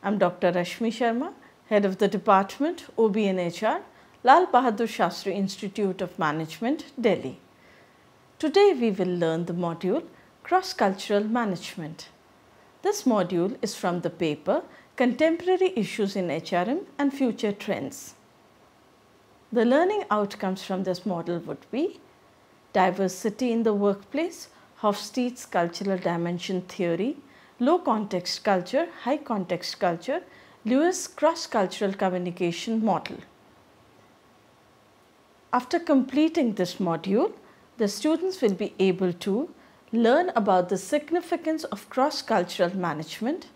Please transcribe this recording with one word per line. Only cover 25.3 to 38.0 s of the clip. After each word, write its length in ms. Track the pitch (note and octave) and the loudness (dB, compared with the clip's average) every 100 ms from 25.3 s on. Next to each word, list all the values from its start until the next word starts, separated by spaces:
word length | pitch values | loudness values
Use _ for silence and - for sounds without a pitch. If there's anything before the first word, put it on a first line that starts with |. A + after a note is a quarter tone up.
| B3 | -4
cultural 540 | - F#3 E3+ E3+ G3+ F#3 | -4 0 0 -2 -2 -2
dimension 640 | F#3 E3+ E3+ F3 - F#3 | 0 -2 -2 -4 -4 -6
theory, 560 | F3+ - F3 E3+ A3+ D4+ - - - _ | -6 -4 -2 0 -2 -4 -14 -20 -20 _
low 220 | B3 F4 | 2 2
context 640 | E4+ A3 G3+ F#3 F3+ - | 2 -2 -2 -4 -4 -4
culture, 420 | - F#3+ F3+ C4 E4+ - | 0 0 2 -2 -2 -6
high 140 | - D4+ | -4 -4
context 640 | - G#3+ F3+ F3 - - | -2 -4 -4 -6 -6 -2
culture, 420 | F#3 E3+ - D#4 F4+ - - - | -2 -2 -4 -6 -8 -20 -20 -12
Lewis 440 | A3 B3+ E4 F4+ - | 0 2 4 0 -8
cross-cultural 880 | - D4+ E4 - A3+ F#3 - G3+ | 0 0 0 -4 -2 -2 -2 -4
communication 880 | G3 F#3+ F3+ F3+ F3 F3 E3+ - A3+ | 0 -2 0 -4 -2 -2 -2 -4 0
model. 320 | A3 E3+ - - - _ _ _ _ _ _ _ _ _ _ _ _ _ _ _ _ _ _ _ _ _ _ | 2 0 -2 -14 -16 _ _ _ _ _ _ _ _ _ _ _ _ _ _ _ _ _ _ _ _ _ _
After 280 | B3 B3 E4+ | -2 0 -2
completing 720 | E4+ C#4 C4 B3+ D#4+ E4 B3 | 4 2 4 2 2 2 0
this 240 | G3 F3+ - | 0 -2 0
module, 560 | F#3 E3 E3+ G3+ F4 - - - - - | -2 -2 0 2 2 -2 -20 -20 -20 -2
the 120 | G#3 | -2
students 520 | - | 0